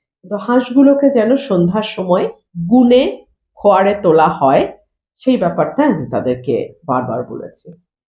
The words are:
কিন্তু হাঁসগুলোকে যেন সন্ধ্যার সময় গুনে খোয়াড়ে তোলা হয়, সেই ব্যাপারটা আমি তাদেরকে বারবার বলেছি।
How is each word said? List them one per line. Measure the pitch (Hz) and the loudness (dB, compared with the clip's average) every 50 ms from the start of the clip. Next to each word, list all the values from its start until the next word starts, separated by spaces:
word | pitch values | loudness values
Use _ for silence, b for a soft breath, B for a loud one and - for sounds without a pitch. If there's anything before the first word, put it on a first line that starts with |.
| _ _ _ _ | _ _ _ _
কিন্তু | - 185 208 | -14 -10 -10
হাঁসগুলোকে | 202 - 240 247 262 254 - 247 277 269 285 277 277 277 269 | -8 -4 -2 0 0 0 0 2 4 4 4 4 4 2 2
যেন | - 233 214 233 277 | 2 2 2 2 0
সন্ধ্যার | 262 - - 196 175 175 175 196 214 214 | 0 -2 -2 0 0 0 0 0 -2 -6
সময় | - - 202 185 175 180 208 - - - _ _ _ - 170 170 175 | -6 -8 -6 -2 -2 0 0 -2 -4 -8 _ _ _ -12 -10 -2 2
গুনে | 240 254 247 240 247 254 285 - - - - _ _ _ _ _ _ | 2 4 4 4 4 4 2 0 -4 -10 -16 _ _ _ _ _ _
খোয়াড়ে | - - 202 190 190 196 202 208 208 - | -2 0 2 2 2 2 0 0 0 0
তোলা | 175 156 156 156 | 2 4 4 4
হয়, | 165 - - 139 135 143 185 392 - - _ _ _ _ _ _ _ _ | 2 0 0 0 2 2 2 0 -2 -6 _ _ _ _ _ _ _ _
সেই | _ - 262 254 | _ -2 -2 -2
ব্যাপারটা | 202 190 165 - - 147 - - 269 302 | 0 -2 -2 -2 -2 -4 -2 -2 -2 0
আমি | 285 196 151 123 - | 0 0 -2 -4 -6
তাদেরকে | - 107 - 127 127 127 - 139 120 104 - - - _ _ | -6 -4 -4 -4 -4 -4 -4 -4 -4 -4 -4 -8 -12 _ _
বারবার | - 127 127 120 117 113 123 123 | -4 -4 -2 -2 -4 -6 -8 -8
বলেছি। | - - - - - - _ _ 175 165 - _ _ _ _ _ | -10 -12 -14 -14 -16 -18 _ _ -20 -20 -20 _ _ _ _ _